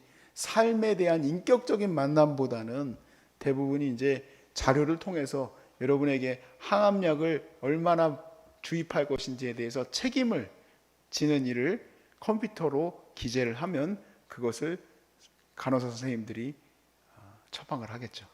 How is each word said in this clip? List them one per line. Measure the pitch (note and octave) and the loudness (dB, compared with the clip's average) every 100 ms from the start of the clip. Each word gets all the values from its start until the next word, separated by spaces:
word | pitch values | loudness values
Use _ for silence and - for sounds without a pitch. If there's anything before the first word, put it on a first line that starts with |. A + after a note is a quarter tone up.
| _ _ - | _ _ -20
삶에 | - - A3 A3+ A3+ A3 F#3+ | -12 -4 2 4 4 2 2
대한 | F3 E3 | 4 2
인격적인 | C#3 F3 F3+ B3 - G#3 G3+ | 2 -2 4 2 4 0 0
만남보다는 | D#3 C#3 D3+ D3 C#3 C3 A#2 A2 B2+ C#3+ G#2 - _ _ - | 0 2 6 4 4 -2 -2 -6 -6 -6 -10 -16 _ _ -6
대부분이 | C#3+ C3+ C#3 C#3+ C#3+ | -2 0 0 0 -2
이제 | A#2 C3+ C3 - - _ | 0 2 0 -2 -20 _
자료를 | - - C3+ D3 E3 | -2 4 4 4 0
통해서 | - F3 C3+ C#3 B2 - - - | -2 -4 -2 -4 -6 -10 -20 -4
여러분에게 | B2+ C#3 C#3+ C3+ B2+ B2 - - | 2 2 2 0 -2 -6 -10 -14
항암약을 | - G#3 G#3 G3 F3+ D3 D#3+ D3 - - | 0 4 4 4 2 2 2 -2 -4 -6
얼마나 | C3 D#3+ E3+ E3 D#3+ C#3+ - - - _ | -2 0 2 4 4 0 -10 -20 -20 _
주입할 | - E3+ D#3+ E3 C#3+ | -6 -4 -2 -2 0
것인지에 | C3 - B2+ B2+ | -2 -4 -6 -6
대해서 | A#2 A#2 C3 B2 | -4 -4 -4 -4
책임을 | - C4 C4 A#3+ F3 G#2 - _ _ _ _ _ | -2 -2 0 0 0 -4 -12 _ _ _ _ _
지는 | - D3 D3 B2+ | -2 2 2 2
일을 | A#2+ C#3 A#3 - _ _ - | 0 0 -2 -8 _ _ -10
컴퓨터로 | - G#3+ A3+ - D#3+ C#3 E3+ - - - | -2 -2 -2 -2 -2 0 -2 -6 -16 -10
기재를 | B2 B2 A#2+ A2+ | -4 0 0 -2
하면 | F3 D3+ D#3 G3+ - _ - | -4 -2 -2 -4 -10 _ -20
그것을 | - A#2+ A2 D3+ F3 - _ _ _ - _ _ - | -4 -4 -2 -4 -6 -10 _ _ _ -20 _ _ -8
간호사 | C3 C3 B2 | 0 0 0
선생님들이, | A2+ C3 A#2 A2 A2 B2 D3 _ _ _ _ _ _ | -6 -6 -6 -6 -8 -10 -12 _ _ _ _ _ _
어, | G2+ G#2 _ | -20 -20 _
처방을 | - - B2+ A2 | -16 -8 -8 -8
하겠죠. | A2+ A#2+ - G2+ | -12 -12 -14 -20